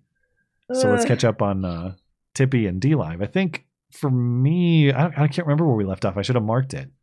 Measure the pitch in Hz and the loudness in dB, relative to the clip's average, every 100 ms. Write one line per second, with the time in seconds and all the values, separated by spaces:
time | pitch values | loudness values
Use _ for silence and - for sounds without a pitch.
0 | _ _ _ _ _ _ - 254 262 156 | _ _ _ _ _ _ -8 0 2 2
1 | 226 117 117 - 101 95 90 85 92 95 | 0 2 0 0 -2 -2 -4 -6 -10 -12
2 | _ _ _ - 131 127 101 92 135 147 | _ _ _ -2 0 2 0 0 0 0
3 | 80 85 101 185 185 - _ _ _ - | -2 -6 -4 -2 -2 -6 _ _ _ -6
4 | 143 127 120 120 139 175 175 160 139 131 | -2 0 0 0 2 2 4 4 4 2
5 | 165 143 151 - 156 147 165 110 95 95 | 0 2 0 0 0 2 2 2 0 -2
6 | 101 95 98 123 104 123 135 69 - _ | -4 -4 -2 -2 0 -2 -2 -8 -12 _